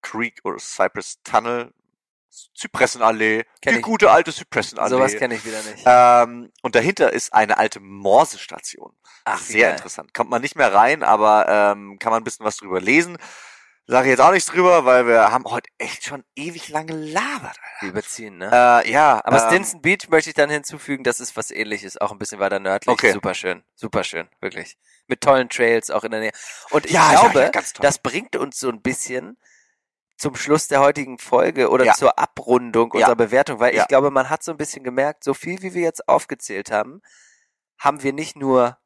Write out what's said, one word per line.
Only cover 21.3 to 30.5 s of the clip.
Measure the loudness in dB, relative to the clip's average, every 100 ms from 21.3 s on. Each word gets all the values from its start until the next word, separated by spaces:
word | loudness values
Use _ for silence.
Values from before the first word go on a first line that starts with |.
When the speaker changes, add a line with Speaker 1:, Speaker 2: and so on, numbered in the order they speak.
| -12
Speaker 2:
was | -12
Ähnliches, | -8 -8 -8 -10 -8
auch | -8
ein | -8
bisschen | -12 -4
weiter | -4 -2
nördlich. | -4 -4 -2
Speaker 1:
Okay. | 0 2
Speaker 2:
Superschön, | 0 -4 -6 -6 -8 _ _
superschön, | -8 -6 -6 -10 -12 _
wirklich. | -12 -12 -18 -20 _ _ _
Mit | -4
tollen | 2 2 2
Trails | 0 2 2 -2
auch | -6
in | -6
der | -6
Nähe. | -6 -8 -18 -20 -4
Und | -4 0
ich |
Speaker 1:
Ja, | 2 6
ja, | 6
Speaker 2:
glaube, | 6 4
Speaker 1:
ja, | 2
ganz | -2 -8
toll. | -2
Speaker 2:
das | -2 -2
bringt | -6 -8 -8 -8
uns | -8 -6
so | -8
ein | -6
bisschen | -6 -6 -8 -10 -10 -20 _ _ _ _ _ _ _ _
zum | -8 -8
Schluss | 0